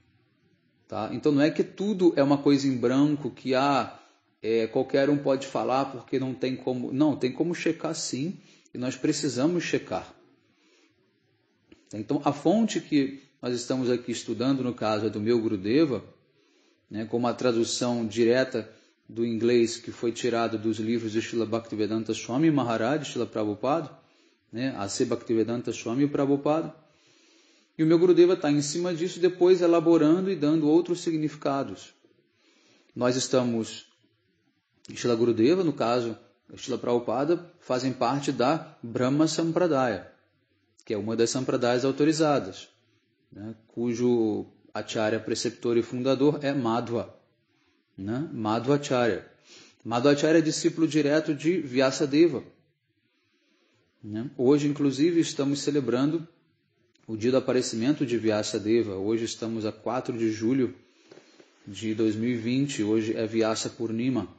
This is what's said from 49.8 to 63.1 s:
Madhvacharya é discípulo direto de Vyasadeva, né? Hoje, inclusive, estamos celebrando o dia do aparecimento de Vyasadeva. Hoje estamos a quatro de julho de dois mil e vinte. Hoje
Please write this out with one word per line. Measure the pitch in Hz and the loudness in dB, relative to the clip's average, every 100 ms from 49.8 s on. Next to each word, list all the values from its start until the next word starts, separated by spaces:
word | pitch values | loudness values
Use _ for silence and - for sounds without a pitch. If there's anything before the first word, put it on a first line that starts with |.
Madhvacharya | 110 117 139 143 156 160 | -4 2 4 4 4 4
é | |
discípulo | 156 156 170 160 156 | 2 0 -2 0 0
direto | 151 143 151 160 | 2 2 2 0
de | 143 147 180 | -2 0 -2
Vyasadeva, | 139 123 131 135 147 143 170 127 - _ _ _ _ _ _ _ _ _ _ _ _ _ _ _ | -2 2 2 2 0 4 4 2 -8 _ _ _ _ _ _ _ _ _ _ _ _ _ _ _
né? | 110 107 131 - | -10 -8 -8 0
Hoje, | 123 147 147 | 4 4 4
inclusive, | 143 143 127 160 170 | 0 0 2 2 2
estamos | 160 - 139 143 | 0 0 -2 -2
celebrando | - 143 120 120 143 160 160 _ _ _ _ _ _ _ - | -2 -2 0 0 0 -2 -6 _ _ _ _ _ _ _ -10
o | 110 | -2
dia | 113 | 2
do | 127 | 2
aparecimento | 127 123 123 113 117 151 135 | 2 0 0 -2 -2 0 0
de | 117 | 0
Vyasadeva. | 110 107 107 110 101 117 104 | 2 0 0 -4 2 2 2
Hoje | 95 98 113 | -2 -2 -2
estamos | 113 - 113 113 107 | -2 -6 -6 -4 -6
a | |
quatro | - - 123 127 117 | -6 -6 -6 -4 -2
de | 113 | -2
julho | 107 113 135 120 - _ _ _ - _ _ - _ - | -2 0 0 0 -4 _ _ _ -20 _ _ -20 _ -18
de | 98 110 | -10 -6
dois | 110 110 | 0 0
mil | 107 117 | 0 -2
e | 120 | -2
vinte. | 110 131 143 139 | -2 -2 -2 -2
Hoje | 104 113 110 | 0 0 0